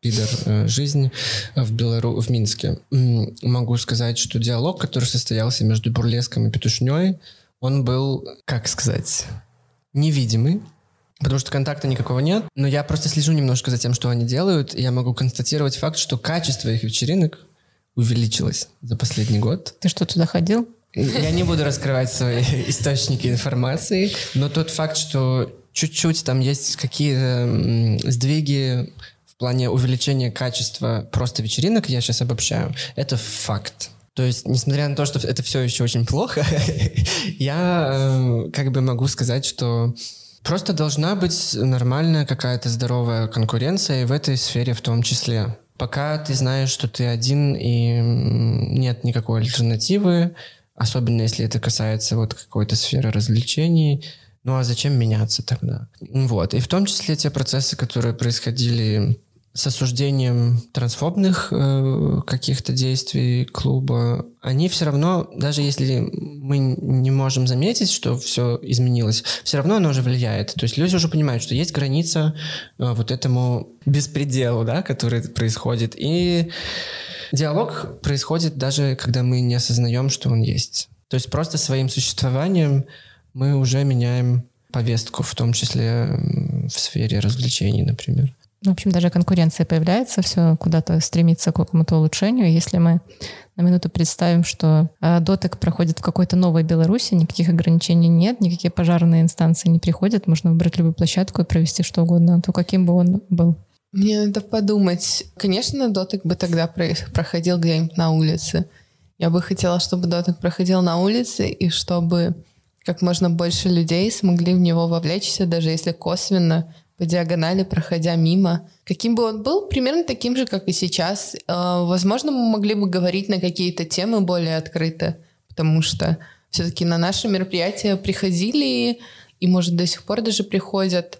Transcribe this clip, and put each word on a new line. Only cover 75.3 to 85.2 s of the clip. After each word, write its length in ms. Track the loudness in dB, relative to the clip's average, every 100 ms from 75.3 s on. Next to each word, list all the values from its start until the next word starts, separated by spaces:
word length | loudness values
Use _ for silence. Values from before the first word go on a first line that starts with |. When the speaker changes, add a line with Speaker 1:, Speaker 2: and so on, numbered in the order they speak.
| -2 -2 -2 -2 -2 -2 -4
Speaker 1:
И 520 | -2 0 2 0 -2 -4 -10 -10 -10 -12 -14 -14 -4
диалог 680 | -2 0 0 -2 -6 -10 -8
происходит 560 | -4 -2 -2 0 -2 -2
даже, 380 | -2 0 0 0
когда 260 | 0 0
мы 160 | 2 2
не 140 | 2 0
осознаём, 540 | 0 0 0 0 0
что 200 | -2 0
он 120 | 2
есть. 480 | 2 0 -4 -6 -10 _ _
То 60 | -4
есть 140 | -2
просто 280 | -4 -2 -2
своим 320 | -2 0 0
существованием 960 | -2 -4 -2 0 0 2 2 4 2 0 -8 -20 -20 _
мы 220 | -2 2 2
уже 280 | 2 2
меняем 600 | 2 2 2 2 2 2 -2 _ _
повестку, 500 | -4 0 -2 -4 -6